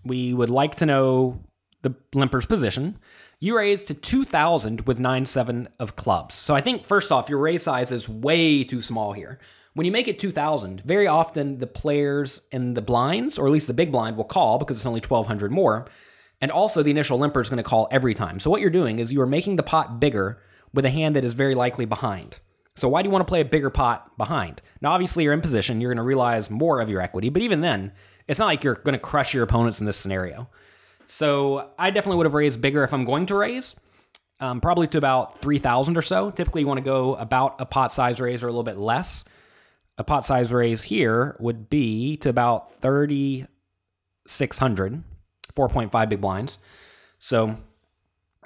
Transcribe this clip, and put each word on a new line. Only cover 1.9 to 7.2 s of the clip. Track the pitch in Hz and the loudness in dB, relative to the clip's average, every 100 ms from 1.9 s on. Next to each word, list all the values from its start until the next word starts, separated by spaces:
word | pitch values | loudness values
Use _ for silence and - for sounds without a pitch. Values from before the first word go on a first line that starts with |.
| 123 _ 135 | -6 _ 0
limper's | 135 131 - | 2 0 0
position. | 220 117 127 156 - _ - - _ | 0 0 0 -4 -6 _ -20 -20 _
You | 180 233 | 0 2
raise | 202 202 | 2 0
to | 202 | -2
two | 147 - 262 269 | -8 0 0 2
thousand | 156 160 165 110 113 - | 2 4 2 0 -4 -2
with | 120 | 0
nine | 127 131 131 | 0 0 0
seven | 135 120 120 120 - | -2 -2 -4 -8 -10
of | 110 - | -10 -6
clubs. | - 90 - | 0 0 -2
So | - - 143 | -8 0 0
I | |
think, | 247 247 - | 0 -4 0
first | 202 196 | 0 2
off, | 135 | 0